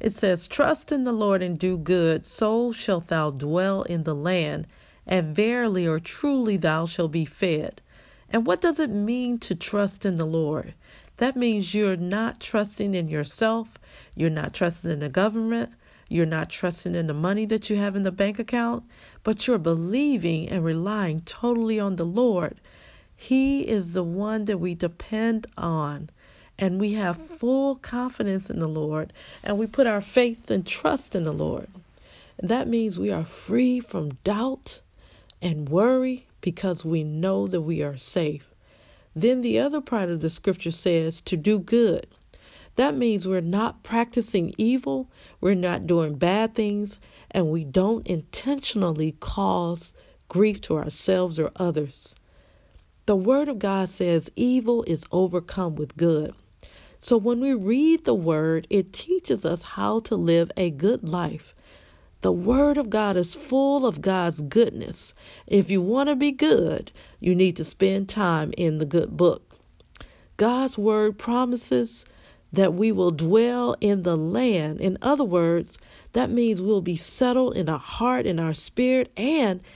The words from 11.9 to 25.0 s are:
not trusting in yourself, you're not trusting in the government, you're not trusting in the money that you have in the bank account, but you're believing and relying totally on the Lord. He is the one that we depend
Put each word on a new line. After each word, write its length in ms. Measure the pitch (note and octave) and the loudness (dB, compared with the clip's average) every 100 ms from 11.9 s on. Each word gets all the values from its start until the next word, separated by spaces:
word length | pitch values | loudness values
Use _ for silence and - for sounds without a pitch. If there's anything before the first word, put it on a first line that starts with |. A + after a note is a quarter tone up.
| F3 | 0
not 420 | F3 G#3 A#3 - | -2 -2 -2 -6
trusting 540 | - A3 G#3 - G3+ | -4 -2 -2 -4 -2
in 160 | F#3 D#3+ | -2 -2
yourself, 680 | D3+ C#3+ - A3 A3+ A3+ - - - - - | -4 -6 0 0 0 -4 -16 -20 -20 -18 -2
you're 140 | D#3+ | 0
not 240 | D#3 - | 0 -6
trusting 360 | - F3 E3+ E3+ | -2 -2 -2 -4
in 100 | D3 | -4
the 100 | D3 | -2
government, 600 | F#3 G#3+ A3+ A3+ A#3 A#3 - _ - - | 0 0 0 -2 -2 -4 -10 _ -20 -4
you're 180 | E3+ E3 | 0 0
not 240 | D#3+ D#3+ | 0 -6
trusting 440 | - F3+ E3+ F3 | -4 -4 -4 -4
in 120 | F3 D#3+ | -2 -2
the 80 | |
money 320 | D3 F3+ G3+ G#3+ | -2 0 0 0
that 240 | A3 - | -2 0
you 60 | G#3 | 0
have 200 | G3+ G3 | 0 0
in 60 | |
the 100 | F#3+ | -2
bank 260 | F#3+ G3+ G#3 | -2 -4 -4
account, 460 | A3+ A#3+ A#3 A#3 - - - - | -4 -2 -2 -4 -10 -20 -20 -8
but 220 | G#3+ G#3+ B3+ | -4 -2 0
you're 100 | A3 | 0
believing 880 | D#3+ E3 E3+ B3 D4 A#3 E3+ D#3+ - | 2 0 0 0 2 0 0 -2 -2
and 160 | F3+ | -2
relying 580 | E3 E3 F#3+ G#3+ F3+ D#3 | -2 -2 -2 -2 -2 -4
totally 600 | - - A#3+ A#3 A3+ G#3+ | -8 -4 -2 0 0 0
on 160 | G3+ F3 | -2 -2
the 80 | |
Lord. 560 | E3+ G3+ B3 F3+ D#3+ - - - - - _ _ | -2 2 2 2 -2 -6 -20 -20 -20 -20 _ _
He 460 | - C4 C4+ C#4 | 0 2 4 0
is 300 | - G#3 F3 | 0 -2 0
the 100 | F3+ | -4
one 420 | E3+ F3+ G#3 A3 | -2 -2 -2 -2
that 140 | G#3 F#3+ | -2 -2
we 160 | F3+ | -2
depend 720 | E3+ E3+ - | -2 -4 -4